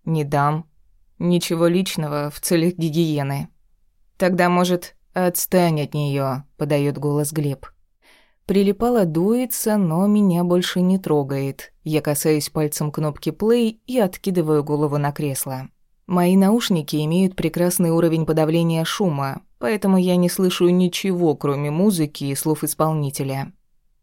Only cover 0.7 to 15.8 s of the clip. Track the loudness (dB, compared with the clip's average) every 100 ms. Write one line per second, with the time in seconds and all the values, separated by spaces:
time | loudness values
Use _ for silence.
0.7 | _ _ _ _ -4 0 0 0 0 2
1.7 | 2 -2 -4 -4 -4 -6 -8 -2 0 2
2.7 | 0 -2 0 0 0 -2 -4 -8 _ _
3.7 | _ _ _ _ -2 0 2 2 2 2
4.7 | 0 -4 -20 _ -2 0 -2 0 2 2
5.7 | 0 -2 -2 -2 -2 -2 -4 -10 -8 -2
6.7 | 0 0 -2 -2 -2 -2 -2 -4 -6 -12
7.7 | -20 _ _ _ _ _ _ -2 2 2
8.7 | 2 2 2 2 2 2 0 -2 -4 -2
9.7 | 0 2 2 2 4 4 2 2 0 0
10.7 | 0 2 0 0 0 0 -4 -4 -8 -16
11.7 | _ -4 -2 -2 0 0 0 -2 -4 -4
12.7 | -2 -4 -4 -6 -4 -8 -2 2 2 0
13.7 | -4 -6 -2 -2 -2 -4 -2 2 0 0
14.7 | -2 -2 -2 -2 -4 -6 -6 -8 -10 -12
15.7 | _